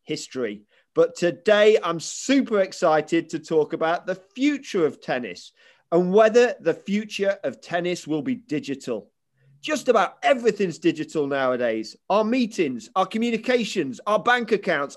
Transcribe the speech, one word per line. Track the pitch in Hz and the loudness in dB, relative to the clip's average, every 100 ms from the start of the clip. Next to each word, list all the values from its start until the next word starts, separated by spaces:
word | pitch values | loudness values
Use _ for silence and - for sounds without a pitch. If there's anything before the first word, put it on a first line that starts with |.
history. | - 151 - 131 113 104 _ _ _ | -10 -10 -8 -8 -6 -8 _ _ _
But | - 165 | 0 0
today, | - 175 170 - 208 214 214 | 0 -2 0 4 6 6 4
I'm | 175 170 | 2 -4
super | - - - 269 220 208 | -8 -6 0 2 2 0
excited | 190 - 175 156 151 170 160 | 0 0 2 2 2 -2 -2
to | 160 | -8
talk | - 160 147 | -2 0 0
about | 165 165 175 - | -2 -2 -2 -4
the | |
future | 185 _ - 285 285 - 196 147 | -10 _ -2 0 -2 -4 0 0
of | 123 | -2
tennis | - 131 110 87 - _ _ _ _ | -6 -4 -6 -12 -18 _ _ _ _
and | 170 180 | 0 4
whether | 202 220 233 240 190 | 6 6 6 4 2
the | 156 | -2
future | 156 - 208 208 - 196 196 | -2 -2 -4 -4 -4 -2 -2
of | 143 113 | -6 -8
tennis | - 175 175 175 143 | -6 -4 -4 -4 -4
will | 156 | -4
be | 131 127 | -4 -6
digital. | - 151 135 139 - 110 - _ _ _ _ _ | -6 -8 -6 -8 -8 -10 -10 _ _ _ _ _
Just | - 302 - | -6 -2 2
about | 226 180 - | 2 0 0
everything's | - 262 233 208 190 147 | 0 2 0 0 -2 0
digital | 170 151 156 160 139 | 0 0 -4 -4 -2
nowadays. | 139 131 123 120 110 107 - - | 0 0 0 -2 -2 -6 -10 -2
Our | 196 | 0
meetings, | 214 262 226 214 151 120 - | 2 0 -2 -2 -4 -4 -4
our | - | -2
communications, | 185 220 240 226 247 254 214 202 139 - - | -2 -2 -2 -2 0 -2 -2 -4 -4 -6 -2
our | 214 | 0
bank | 240 247 233 | 2 0 0
accounts, | 202 196 156 143 | -2 0 -2 -2